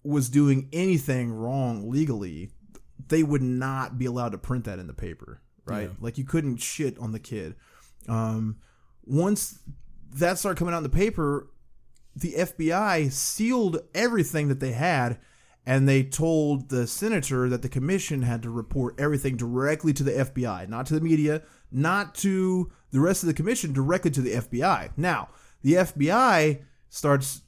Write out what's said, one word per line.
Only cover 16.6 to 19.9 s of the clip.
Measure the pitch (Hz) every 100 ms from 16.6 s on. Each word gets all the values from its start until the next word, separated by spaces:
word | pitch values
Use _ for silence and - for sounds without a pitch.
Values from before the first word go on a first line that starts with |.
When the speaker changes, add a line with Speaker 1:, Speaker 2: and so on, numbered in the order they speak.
| -
Speaker 1:
the | 127 117
senator | - 214 208 135 131 127
that | 123
the | 123
commission | 135 139 190 - 139
had | 120 117
to | 117
report | 113 110 135 123 123
everything | 147 143 135 123
directly | 120 123 139 151 160